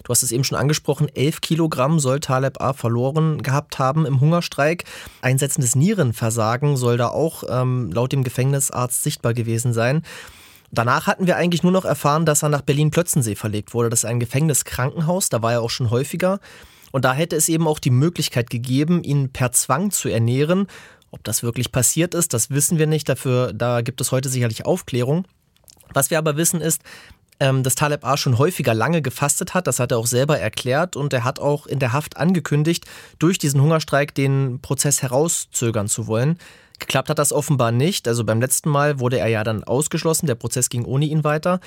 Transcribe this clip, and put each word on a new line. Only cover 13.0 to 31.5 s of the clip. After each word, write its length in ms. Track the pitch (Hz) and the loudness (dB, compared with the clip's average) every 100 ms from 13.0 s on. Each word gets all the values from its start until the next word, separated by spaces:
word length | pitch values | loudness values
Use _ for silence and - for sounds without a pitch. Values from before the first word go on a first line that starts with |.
| 175 160 113 101 | 0 0 0 -2
verlegt 380 | 110 104 - | -4 -6 -4
wurde. 160 | 117 117 | -2 0
Das 160 | 117 107 | 0 -2
ist 40 | |
ein 120 | 120 | -2
Gefängniskrankenhaus, 1040 | 117 139 160 135 - - 127 - 160 185 - | -2 0 2 0 -2 -2 -2 -2 -2 0 0
da 140 | 117 | 0
war 100 | 113 | 2
er 100 | 120 | 0
auch 100 | 117 | 0
schon 180 | - 120 | -2 0
häufiger. 500 | 120 143 170 185 202 - - - - - | 0 -2 -2 0 -2 -6 -20 -20 -20 -8
Und 140 | 135 127 | 0 0
da 80 | |
hätte 220 | 131 170 160 | 0 0 0
es 140 | 165 | 2
eben 180 | 160 160 | 2 2
auch 120 | 151 | 2
die 100 | 139 | 2
Möglichkeit 640 | 123 160 175 151 123 117 | 4 4 0 -2 -2 -2
gegeben, 500 | 120 120 131 156 175 | -4 -2 0 2 0
ihn 320 | - 143 135 | 2 0 0
per 180 | - 127 | -2 0
Zwang 380 | - - 131 202 | 0 0 0 0
zu 200 | - 117 | -2 0
ernähren. 580 | 101 117 127 151 190 196 - - - _ | 2 2 2 2 2 0 -8 -20 -20 _
Ob 140 | - | -12
das 180 | - - | -6 -4
wirklich 300 | 117 127 120 | -4 -4 -2
passiert 420 | 135 120 156 180 | 0 0 0 0
ist, 220 | 170 165 120 | 0 -2 -2
das 160 | - | -2
wissen 260 | 139 - 165 | 0 0 2
wir 80 | 156 | 2
nicht. 240 | 156 - | 0 0
Dafür, 420 | 131 135 123 123 | -2 0 0 0
da 300 | 107 120 120 | -2 0 0
gibt 180 | 117 - | -2 -4
es 120 | - | -2
heute 180 | 131 135 | -2 -2
sicherlich 380 | 127 120 110 - | -2 -2 -2 -2
Aufklärung. 580 | 180 - 123 123 165 - _ _ _ - - - | -2 -2 -2 0 -2 -4 _ _ _ -20 -20 -4
Was 200 | 135 135 | -2 0
wir 80 | 160 | 0
aber 180 | 160 143 | 0 0
wissen 240 | 165 170 | 0 0
ist, 220 | 160 - - - - - _ _ | -2 -4 -8 -20 -20 -20 _ _
ähm, 240 | 135 135 | 2 2
dass 100 | 131 | 0
Taleb 320 | - 147 147 123 | 0 0 0 0
A 100 | 139 | 0
schon 220 | 143 117 | 2 2
häufiger 380 | 156 - 131 110 | 2 2 0 2
lange 260 | 123 170 | 2 0
gefastet 540 | 131 - 143 - 180 185 | -2 -2 -2 -2 -2 -2
hat. 100 | 160 | -2
Das 140 | 123 | 0
hat 120 | 123 | 0
er 60 | 120 | 0
auch 80 | 117 | 0
selber 320 | 120 147 135 | 0 2 0
erklärt. 580 | 104 - 123 135 180 - | 0 -2 0 0 0 -2
Und 180 | 143 | -2
er 100 | 127 | 0
hat 160 | 123 - | -2 -2
auch 260 | 139 | -2